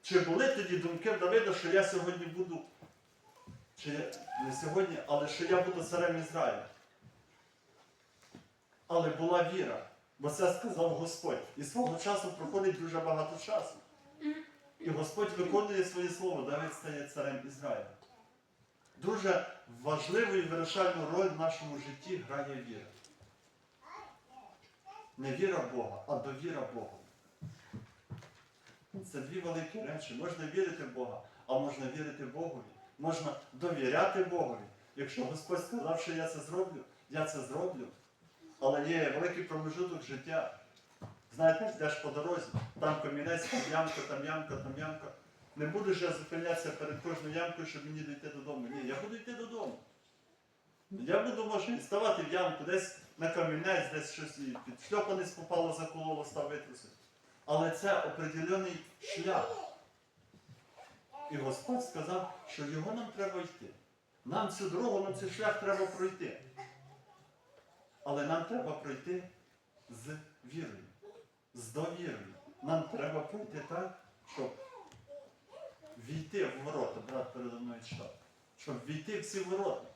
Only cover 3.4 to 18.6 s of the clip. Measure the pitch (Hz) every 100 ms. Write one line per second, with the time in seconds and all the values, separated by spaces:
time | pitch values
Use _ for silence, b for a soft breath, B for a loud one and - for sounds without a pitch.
3.4 | - - - - 147 143 127 - - -
4.4 | 131 - 160 180 180 165 - 147 151 -
5.4 | 170 185 180 165 160 170 175 165 160 160
6.4 | 131 - - - - _ - - _ -
7.4 | _ _ _ _ - _ _ _ - -
8.4 | - _ _ _ _ 170 160 139 165 175
9.4 | 170 190 - - - - _ _ 143 -
10.4 | 180 180 233 170 165 156 165 - - -
11.4 | - - 147 240 247 165 202 202 185 180
12.4 | - 196 190 175 165 165 165 156 151 160
13.4 | - 214 - - - - - - 302 311
14.4 | - - - _ 165 156 143 208 190 175
15.4 | 180 202 208 196 180 180 175 160 185 156
16.4 | 135 147 160 - 156 147 143 147 135 135
17.4 | 127 135 139 - - - - - - _
18.4 | _ _